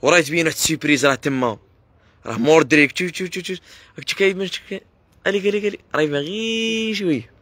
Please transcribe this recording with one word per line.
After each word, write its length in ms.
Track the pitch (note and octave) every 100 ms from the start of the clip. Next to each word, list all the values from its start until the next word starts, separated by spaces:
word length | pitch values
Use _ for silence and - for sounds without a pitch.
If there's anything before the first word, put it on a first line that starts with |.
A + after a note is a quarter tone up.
وراهي 200 | B2+ F3
تبين 240 | C#3+ E3 D#3+
واحد 100 | C#3+
السيربريز 500 | - D#3 D3 D3 C#3
راه 80 |
تما. 440 | C3 D3 C3+ B2 G#2+ _ _ _ _ _ _ -
راه 120 | A2+
مور 240 | B2 D#3+
دريك، 360 | C#3 D3+ C#3+ -
شوف، 140 | F3+
شوف، 180 | D#3 F#3
شوف، 140 | F#3
شوف. 140 | F3 F#3 _ - - -
راك 80 |
تشوف 140 | C3+ -
كاين 200 | G3 F#3
من 80 | F#3+
شك-، 360 | - - G3 _ _ _ _ -
الي، 120 | G3+ G3
الي، 200 | G#3 G#3
الي. 100 | G3+ _
راهي 120 | - D3+
ما 120 | C#3+
غير 760 | D3 G3+ A3+ A3+ A3+ A3+ A3
شوية. 360 | G#3 F#3+ C#3 A#2 _